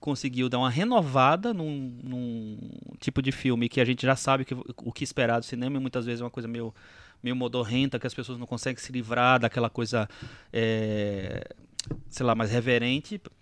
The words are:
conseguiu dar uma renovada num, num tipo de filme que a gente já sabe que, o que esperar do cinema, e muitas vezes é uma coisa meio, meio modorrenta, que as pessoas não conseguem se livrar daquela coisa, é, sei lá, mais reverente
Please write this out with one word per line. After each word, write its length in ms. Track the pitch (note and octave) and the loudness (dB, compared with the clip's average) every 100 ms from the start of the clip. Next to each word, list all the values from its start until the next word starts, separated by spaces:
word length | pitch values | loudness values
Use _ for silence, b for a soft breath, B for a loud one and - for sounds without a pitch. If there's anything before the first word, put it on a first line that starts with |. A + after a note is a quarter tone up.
conseguiu 500 | - C3+ C3+ B2 B2+ | -4 -2 -2 0 0
dar 80 | B2 | 2
uma 120 | B2+ | 2
renovada 840 | B2 G#3+ B3 D#3 C3 C3 E3 A3+ | 2 4 4 4 6 6 6 2
num, 420 | G#3 D#3 C#3+ C3 A#2+ | -2 -2 -4 -6 -8
num 540 | C3 B2+ B2 A#2 A2 G#2+ - - - - | -8 -6 -4 -6 -8 -10 -12 -12 -14 -6
tipo 220 | - - | -2 0
de 100 | C3 | 0
filme 380 | C3 C3+ A#2+ A#2 | 0 2 2 2
que 100 | - | 2
a 60 | A#2+ | 2
gente 180 | B2 | 2
já 120 | B2+ C3 | 2 2
sabe 300 | - C3+ C3 | 2 0 0
que, 100 | B2 | -6
o 360 | - B2 - | -10 -10 -10
que 120 | - | -6
esperar 340 | C#3 - B2 A#2 | -6 0 2 2
do 60 | A#2 | 0
cinema, 320 | A#2+ B2+ C#3 | -4 -2 -2
e 20 | |
muitas 280 | C3 B2+ A#2+ | -2 -2 -2
vezes 140 | A#2+ | -4
é 20 | |
uma 80 | A#2+ | -6
coisa 160 | - A2+ | -8 -8
meio, 260 | A#2 A2+ - b b b b | -6 -6 -8 b b b b
meio 140 | B2 B2+ | -4 -2
modorrenta, 640 | B2 B2 A2 B2 C#3 B2 | 0 0 0 2 2 0
que 80 | B2+ | -4
as 80 | - | -6
pessoas 240 | B2 A#2+ | -8 -8
não 80 | A#2+ | -6
conseguem 340 | A#2+ - B2+ | -4 -4 -6
se 100 | - | -6
livrar 480 | B2+ A2 A#2 B2 B2+ | -6 -2 4 6 6
daquela 300 | A#2 - A#2 | 4 2 0
coisa, 400 | - A2+ A#2+ G#2 B B B B | 0 -2 0 -2 B B B B
é, 960 | A2+ A2+ A2 A2 G#2+ G#2 G2+ F#2+ - - - - - - - - | -2 2 2 0 0 -2 -2 -6 -8 -10 -16 -20 -14 -8 -8 -10
sei 160 | - B2 | -2 2
lá, 80 | |
mais 160 | A2+ A2 | 2 4
reverente 720 | A#2+ A#2+ A#2+ A#2+ C3+ - G#3 - - | 2 4 4 4 0 -2 -10 -12 -14